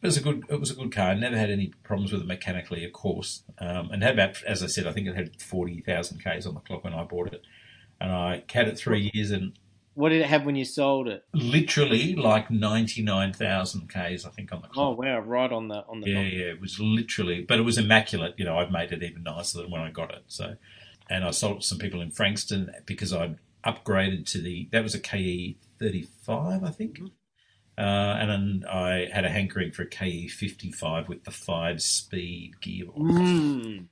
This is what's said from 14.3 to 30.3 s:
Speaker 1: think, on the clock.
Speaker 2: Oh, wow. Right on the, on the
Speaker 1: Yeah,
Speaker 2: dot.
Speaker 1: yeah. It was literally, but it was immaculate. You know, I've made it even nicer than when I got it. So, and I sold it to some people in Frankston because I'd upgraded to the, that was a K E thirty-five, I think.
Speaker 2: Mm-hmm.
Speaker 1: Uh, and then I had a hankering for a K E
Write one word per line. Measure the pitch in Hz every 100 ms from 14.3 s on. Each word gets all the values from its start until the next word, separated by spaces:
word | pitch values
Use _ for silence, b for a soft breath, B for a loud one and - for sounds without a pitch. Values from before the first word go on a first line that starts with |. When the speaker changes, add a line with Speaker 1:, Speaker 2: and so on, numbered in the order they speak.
Speaker 1:
think, | - 98
on | 90
the | 87
clock. | - 143 117
Speaker 2:
Oh, |
wow. | 131 123
Right | 107 123 127
on | 117 113
the, | 104 101
on | 113
the | 104
Speaker 1:
Yeah, | 98
Speaker 2:
dot. | 98
Speaker 1:
yeah. | 92 87
It | 82
was | 92 98
literally, | 107 110 113 - 92 87
but | 87 117
it |
was | 117 117
immaculate. | 104 110 107 98 82 -
You | 90
know, | 82
I've | 87
made | 90 85
it | 85
even | 87 82
nicer | 82 80 87 87
than | 87
when | 87
I | 80
got | 82 82
it. | - -
So, | - - 104 B B B B -
and | 95 92
I |
sold | - 107 101
it |
to | -
some | 92
people | 104 92
in | 85
Frankston | - 101 101 - 101 90 - -
because | 95 92
I'd | 87 85 78 _ _ -
upgraded | 107 - 98 95 95 76
to | 92
the, | 85 87 -
that | 113
was | 107
a | -
K | - 101
E | 92 90 90 - _ _
thirty-five, | 107 92 78 - - 117 160 190
I | 185
think. | 156 220 -
Speaker 2:
Mm-hmm. | 185 _ _ _ _ _ _ -
Speaker 1:
Uh, |
and | 101 101 101 104 107
then | 101 101 98 92
I | 95 90 90 90
had | 104 92
a |
hankering | 85 98 - 85
for | -
a | 87
K | - 95
E | 85 82